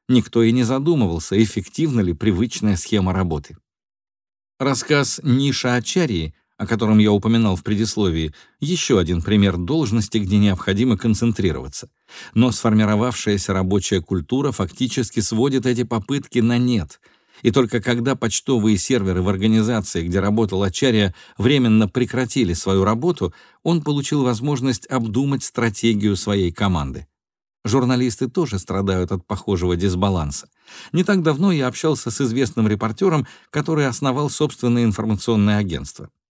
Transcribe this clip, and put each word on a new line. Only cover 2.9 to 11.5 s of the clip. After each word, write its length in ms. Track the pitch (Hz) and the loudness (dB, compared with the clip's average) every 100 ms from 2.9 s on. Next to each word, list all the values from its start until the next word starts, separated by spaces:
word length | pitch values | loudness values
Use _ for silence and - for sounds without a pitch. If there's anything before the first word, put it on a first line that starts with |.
| 104 92 | 0 0
работы. 440 | 92 90 78 - - _ _ _ _ _ _ _ _ _ - | 0 -2 -4 -8 -18 _ _ _ _ _ _ _ _ _ -6
Рассказ 640 | 131 131 - 147 131 - | -2 -2 0 0 0 -2
Ниша 520 | 147 127 139 131 127 | 0 2 2 0 0
Ачарьи, 600 | 123 120 185 156 90 78 - _ - | -2 0 -2 0 -2 -6 -10 _ -10
о 100 | 101 | -4
котором 320 | 113 110 107 | 0 4 6
я 140 | 104 | 6
упоминал 440 | 104 110 113 110 87 | 4 2 2 2 0
в 60 | |
предисловии, 720 | - 104 110 - 98 80 78 - - _ | -2 -2 -2 0 0 0 -4 -8 -20 _
ещё 380 | 143 180 - 110 | -4 -2 2 2
один 220 | 85 85 | 2 0
пример 380 | 85 104 98 87 | 2 4 4 2
должности, 600 | 87 156 123 113 104 113 | -2 -2 0 -2 -2 -2
где 200 | 95 104 | 0 2
необходимо 580 | 104 92 - 98 127 104 | 4 2 0 0 2 2
концентрироваться. 920 | 113 101 120 104 87 | 0 0 0 0 -2